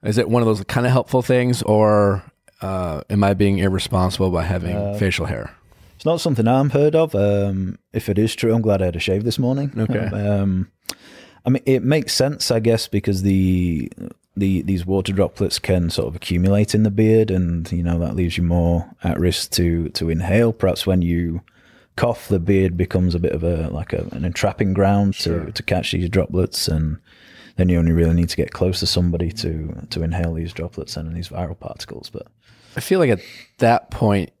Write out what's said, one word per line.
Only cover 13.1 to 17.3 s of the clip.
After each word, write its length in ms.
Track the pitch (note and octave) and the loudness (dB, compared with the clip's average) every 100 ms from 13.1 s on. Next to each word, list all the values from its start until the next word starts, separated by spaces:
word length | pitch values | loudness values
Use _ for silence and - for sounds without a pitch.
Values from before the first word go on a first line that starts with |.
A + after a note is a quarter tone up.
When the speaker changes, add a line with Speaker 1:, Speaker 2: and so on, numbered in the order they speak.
| F#2+ | 0
Speaker 2:
the, 720 | G2 F#2+ F#2 F#2 F2+ D#2+ A#1 - - - _ | 2 2 4 2 0 -2 -6 -10 -18 -18 _
the, 280 | - G2 F#2+ | -4 0 0
these 240 | - F#2+ F2 | 0 -2 0
water 260 | F#2+ F#2+ | -2 0
droplets 460 | F#2+ F2+ - G2 - | 0 0 0 -4 -4
can 320 | - F#2 F2 | 0 0 0
sort 180 | - A#1 | -2 -6
of 80 | E2 | -6
accumulate 580 | - F2+ F#2 G2+ G#2+ | -4 0 2 2 2
in 100 | G#2+ | 2
the 60 | G#2+ | 2
beard, 400 | G2+ A2 A2 A2 | 2 4 4 4